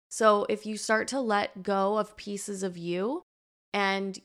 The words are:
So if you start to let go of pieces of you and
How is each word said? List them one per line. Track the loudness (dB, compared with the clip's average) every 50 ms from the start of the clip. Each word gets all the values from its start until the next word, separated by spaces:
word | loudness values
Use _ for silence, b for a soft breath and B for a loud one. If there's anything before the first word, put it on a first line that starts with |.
| _ -10
So | 0 4 6 6 8 6 4 2
if | -2 -2 -4
you | -6 -8
start | -4 0 0 2 2 0 0
to | -2 -2
let | 0 2 2 0 0 -2 -4 -6
go | -4 0 0 2 2 2 2 0
of | -2 -4 -6
pieces | -14 -10 -8 -8 -8 -8 -8 -6 -4
of | -4 -6 -6
you | -6 -6 -4 -2 -2 -2 -2 -4 -6 -8 _ _ _ _ _ _ _ _ _
and | -2 0 0 2 0 0 -2 -4 -8 -10 -14